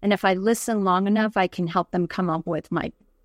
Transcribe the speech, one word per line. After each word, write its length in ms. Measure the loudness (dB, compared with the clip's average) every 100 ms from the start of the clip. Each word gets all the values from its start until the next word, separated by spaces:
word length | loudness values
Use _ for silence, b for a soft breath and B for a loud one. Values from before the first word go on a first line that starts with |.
And 100 | 0
if 140 | 2 2
I 80 |
listen 500 | 2 2 0 0 0
long 240 | 2 2 2
enough, 300 | 2 2 0
I 100 | 0
can 180 | 0 -2
help 260 | -2 -2
them 160 | -2 -2
come 220 | -2 -2
up 160 | -2 -2
with 260 | -6 -4
my, 200 | -4 -4 -8 _ _